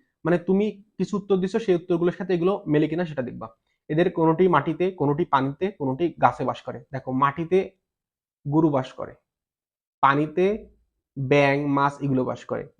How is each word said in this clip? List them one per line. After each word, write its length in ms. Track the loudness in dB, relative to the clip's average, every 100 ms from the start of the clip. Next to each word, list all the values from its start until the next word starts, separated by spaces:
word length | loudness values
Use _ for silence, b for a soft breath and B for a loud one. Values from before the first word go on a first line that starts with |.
| b b
মানে 140 | -2 0
তুমি 440 | 2 0 0 -4 -20 -8
কিছু 180 | -4 -4
উত্তর 200 | 0 0
দিছো, 220 | 0 -2
সেই 160 | 0
উত্তরগুলোর 400 | 0 0 0 0 -2
সাথে 160 | -4
এগুলো 280 | 0 0 -2 0
মেলে 220 | 0 2
কিনা 160 | -2
সেটা 180 | -4 -6
দেখবা। 320 | -8 -10 -16 _ _ _ _
এদের 240 | 0 0
কোনোটি 360 | 2 2 4 4
মাটিতে, 420 | 4 0 -2 -4
কোনোটি 340 | -2 -2 0
পানিতে, 460 | 0 0 -2 -4 -6
কোনোটি 440 | -4 -6 -2 -4 2
গাছে 240 | 2 2
বাস 180 | -4 -6
করে। 220 | -10 -14 -12
দেখো, 200 | -10 -4
মাটিতে 680 | 0 0 -2 0 0 0 _ _ _ _ _ _ _ 0
গরু 200 | 2 4
বাস 220 | 2 -2
করে, 220 | -10 -14 -14 _ _ _ _ _ _ _ _
পানিতে 680 | 2 2 0 0 0 -2 -10 _ _ _ _ -8
ব্যাঙ, 480 | 2 4 4 2 0
মাছ 360 | 0 0 0
এগুলো 220 | -2 0
বাস 200 | -2 -6
করে, 240 | -8 -8 -8